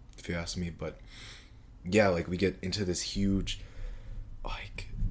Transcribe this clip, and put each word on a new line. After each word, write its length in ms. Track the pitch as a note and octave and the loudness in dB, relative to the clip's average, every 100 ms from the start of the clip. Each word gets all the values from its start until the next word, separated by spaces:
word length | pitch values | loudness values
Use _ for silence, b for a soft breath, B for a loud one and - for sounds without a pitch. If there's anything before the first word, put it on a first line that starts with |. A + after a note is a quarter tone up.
| - - | -18 -12
if 100 | - | -4
you 60 | |
ask 220 | F2 E2+ F#2 | -4 -2 -2
me. 140 | E2+ | -4
But, 280 | D#2+ D#2+ - B B B B B B B - | -4 -6 -6 B B B B B B B -12
yeah, 240 | F2+ G#2 G2 | 4 8 8
like, 200 | E2+ E2+ | 6 2
we 80 | F2+ | 2
get 220 | F#2+ - | 2 2
into 220 | F#2 G2 | -2 0
this 160 | F#2+ A2 | 0 0
huge, 580 | - G2+ G2 G2 - - B B B B B B B - | 0 2 4 4 2 -4 B B B B B B B -8
like, 440 | - - - - - - - | -6 -6 -6 -8 -8 0 2